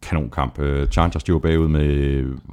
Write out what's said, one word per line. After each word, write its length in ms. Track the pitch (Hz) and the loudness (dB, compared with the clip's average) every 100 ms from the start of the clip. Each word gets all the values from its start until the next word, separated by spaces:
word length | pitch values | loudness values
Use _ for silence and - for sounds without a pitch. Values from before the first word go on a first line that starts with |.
kanonkamp. 560 | - 85 62 - 64 - | -4 -4 -4 -4 -4 -2
Øh, 300 | 71 69 71 | -2 0 0
Chargers, 340 | - 85 80 | 2 0 0
de 80 | - | 0
var 60 | 82 | 0
bagud 300 | 82 80 80 | 2 2 2
med, 160 | 76 73 | 2 2
øh, 400 | 71 71 69 65 67 - | 2 0 0 -2 -6 -6